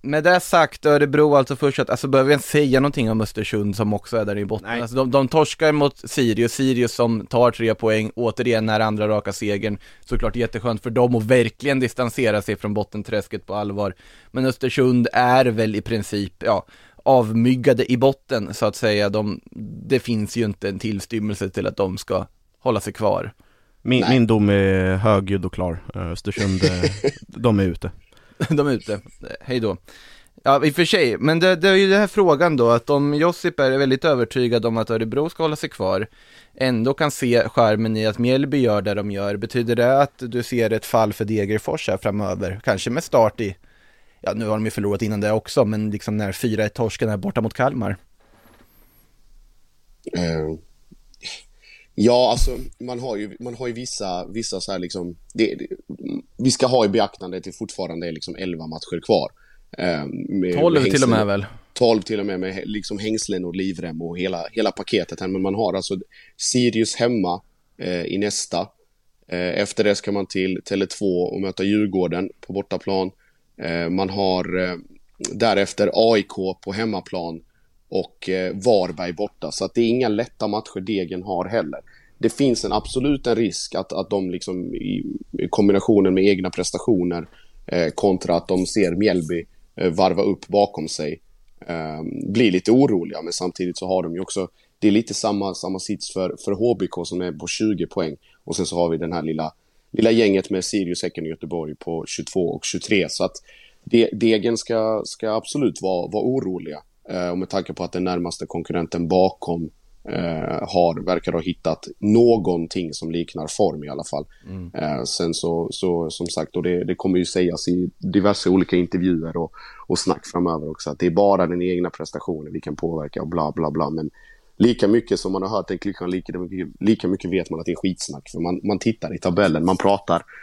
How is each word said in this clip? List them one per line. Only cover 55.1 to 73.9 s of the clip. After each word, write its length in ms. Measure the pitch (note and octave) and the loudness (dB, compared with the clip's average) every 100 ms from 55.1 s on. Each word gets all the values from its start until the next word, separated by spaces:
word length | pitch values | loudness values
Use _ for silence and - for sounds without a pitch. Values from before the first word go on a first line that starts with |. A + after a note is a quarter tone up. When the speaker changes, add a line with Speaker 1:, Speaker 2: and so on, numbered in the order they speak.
| E2+ - | -12 -14
Speaker 3:
det, 200 | - A2 | 0 0
det, 120 | - - - _ - - - - - | 0 -10 -14 _ -14 -10 -10 -12 -2
vi 140 | B2+ | 0
ska 160 | - B2+ | 2 2
ha 180 | B2+ | 4
i 40 | G#2+ | 4
beaktande 480 | G#2 G2+ - F#2 F#2 | 2 0 -4 -12 -12
att 80 | |
det 80 | F#2 | -12
fortfarande 560 | - G#2 - F2+ E2+ F2 | -12 -12 -8 -8 -6 -8
är 40 | |
liksom 240 | D#2+ - F2+ | -10 -12 -10
elva 300 | F#2 E2 D#2+ | -8 -8 -10
matcher 340 | D#2+ - F2 - | -12 -10 -10 2
kvar. 240 | G2+ C#2 _ _ - - - | 2 2 _ _ -20 -20 -6
Ehm, 320 | F2+ D#2+ C#2+ - - | -2 -2 -4 -8 -4
med, 260 | G2 F2+ | -2 0
Speaker 1:
Tolv 280 | - E3 D#3+ | 2 4 4
Speaker 3:
med 80 | B2+ | 4
Speaker 1:
till 120 | F#2 | 4
och 60 | B2+ | 4
med 100 | A2+ | 4
Speaker 3:
hängslen, 80 | G#2 | 2
Speaker 1:
väl? 200 | G2+ G2 - _ | 0 -4 -14 _
Speaker 3:
tolv 280 | - A#2+ A2 | 0 4 4
till 180 | F#2 A2 | 0 -4
och 60 | G2+ | -2
med, 140 | F#2 | -4
med 140 | F#2 | -6
hä-, 100 | F#2+ | -8
liksom 340 | - G#2+ - G#2 | -8 -8 -8 -6
hängslen 460 | G#2+ A2 - F#2+ | -4 -4 -4 -4
och 100 | F2+ F2+ | -4 -4
livrem 460 | F#2+ E2+ E2+ D#2+ | -4 -4 -8 -8
och 160 | E2+ E2+ | -8 -4
hela, 280 | F#2 F2+ E2 | -4 -4 -6
hela 180 | - G#2+ | -2 -2
paketet 500 | - G2 G#2+ E2+ E2+ | -2 -2 -2 -2 -6
här. 80 | F#2+ | -4
Men 140 | F#2+ | -2
man 120 | F#2+ | -2
har 200 | G2+ G#2 | 0 -2
alltså 220 | F#2+ - F#2+ - - - _ | -2 -4 -6 -8 -20 -20 _
Sirius 580 | - B2+ A#2+ A2 A2 - | -2 2 2 2 -2 0
hemma, 440 | A#2+ A#2 F2+ E2+ _ _ _ - | 0 2 0 -4 _ _ _ -10
eh, 260 | F2+ F2+ | -6 -4
i 140 | E2 F#2+ | -4 -2
nästa. 420 | G#2 - - E2+ G2 _ _ _ _ _ _ | -2 -4 -4 -4 -6 _ _ _ _ _ _
Eh, 320 | F2 F2+ - | -4 -2 0
efter 240 | G2+ - | -2 0
det 100 | G#2 | 2
ska 180 | G2+ - | 2 -2
man 140 | G2+ F#2+ | -4 -4
till 340 | G2 F#2 F#2 | -2 -2 -2
Tele 220 | - G2 F#2+ | -4 -2 -2
två 360 | - G2+ F2+ | -2 0 0
och 180 | F2+ F#2 | 0 -2
möta 220 | G2 F#2 | -6 -2
Djurgården 680 | G2 G#2+ G#2+ F#2 F2+ E2+ F#2 - - | 0 2 2 0 0 -2 -4 -8 -8
på 60 | |
bortaplan. 580 | F#2+ G2 F#2 - F#2+ F#2+ _ _ _ _ _ | -8 -4 -6 -2 -2 -2 _ _ _ _ _
Eh, 260 | - E2+ E2+ | -6 -2 -2